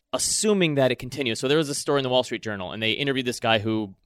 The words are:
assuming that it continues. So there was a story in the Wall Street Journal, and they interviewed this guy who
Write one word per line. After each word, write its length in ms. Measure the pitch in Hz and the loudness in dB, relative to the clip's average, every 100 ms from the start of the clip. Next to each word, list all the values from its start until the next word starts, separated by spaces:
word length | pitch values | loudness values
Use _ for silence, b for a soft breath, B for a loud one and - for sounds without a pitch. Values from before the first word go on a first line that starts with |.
| _ | _
assuming 640 | 127 - - 214 202 165 139 | -4 -2 0 2 4 2 4
that 140 | 131 | 2
it 80 | 123 | 2
continues. 400 | 127 143 127 110 | -6 -4 -4 -2
So 100 | 131 | 0
there 100 | 156 | 2
was 100 | 143 | 0
a 60 | |
story 240 | 143 - 143 | -4 0 0
in 40 | |
the 60 | 131 | 2
Wall 140 | 127 | 2
Street 200 | 123 117 | 0 -4
Journal, 300 | 113 101 90 | -6 -8 -8
and 100 | 98 | -2
they 100 | 110 | -2
interviewed 340 | - 143 131 123 | 0 0 0 -2
this 140 | 117 | -2
guy 180 | 117 113 | 2 2
who 360 | 110 110 104 95 | 2 -2 -2 -10